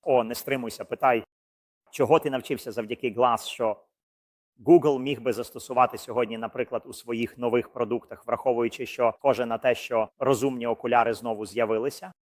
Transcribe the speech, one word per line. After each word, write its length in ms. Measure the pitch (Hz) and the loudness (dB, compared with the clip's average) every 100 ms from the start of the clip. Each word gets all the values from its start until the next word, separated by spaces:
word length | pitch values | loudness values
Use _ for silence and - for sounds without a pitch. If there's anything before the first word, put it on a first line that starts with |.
О, 220 | 170 127 | 4 2
не 100 | 113 | 2
стримуйся, 500 | 120 - 135 117 - | -6 -4 -4 -4 -10
питай, 400 | 104 123 135 117 - _ _ _ _ _ _ | -10 0 2 2 -2 _ _ _ _ _ _
чого 280 | - 120 156 | -2 4 4
ти 120 | 147 | 2
навчився 420 | 131 - 131 123 | -4 -4 -6 -6
завдяки 380 | 107 110 117 127 | -8 -6 -4 -4
Glass, 360 | 104 123 113 - | 2 2 2 -4
що 300 | - 113 104 _ _ _ _ _ _ _ _ | -4 -2 -4 _ _ _ _ _ _ _ _
Google 340 | 117 175 151 135 | 6 6 8 0
міг 220 | 131 139 | -2 -2
би 120 | 120 | -2
застосувати 680 | 110 117 127 - 127 123 113 | -4 -6 -12 -2 2 2 2
сьогодні, 400 | - 117 117 113 | -6 -2 -2 -4
наприклад, 440 | 113 123 123 117 135 | -8 -6 -4 -6 -8
у 60 | |
своїх 460 | 123 117 117 117 - | -16 -6 -4 -4 -4
нових 340 | 120 120 - | 0 0 0
продуктах, 540 | - 113 120 - 113 - | -6 -2 -4 -6 -14 -4
враховуючи, 600 | 117 135 117 113 - 120 | -2 0 0 -2 -4 -10
що 280 | - 117 - | 0 0 2
схоже 280 | 139 117 120 | 2 2 0
на 120 | 113 | 0
те, 160 | 127 | 0
що 340 | 120 - 117 107 _ | 0 0 -2 -2 _
розумні 480 | 147 120 135 123 117 | 0 2 0 -2 -4
окуляри 480 | 113 120 120 117 | -4 2 2 2
знову 320 | 110 117 107 104 | -2 -4 -6 -4
з'явилися? 640 | 101 110 110 131 - 185 - | -2 0 0 -2 -6 -16 -18